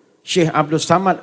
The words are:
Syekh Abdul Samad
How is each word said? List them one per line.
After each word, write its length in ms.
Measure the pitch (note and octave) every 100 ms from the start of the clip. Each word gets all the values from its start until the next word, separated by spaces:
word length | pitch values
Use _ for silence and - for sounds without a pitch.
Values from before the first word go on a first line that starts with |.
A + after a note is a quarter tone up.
| _ _
Syekh 320 | - F3+ D#3+
Abdul 300 | D3+ D3+ D#3
Samad 340 | - E3+ F#3+ D#3+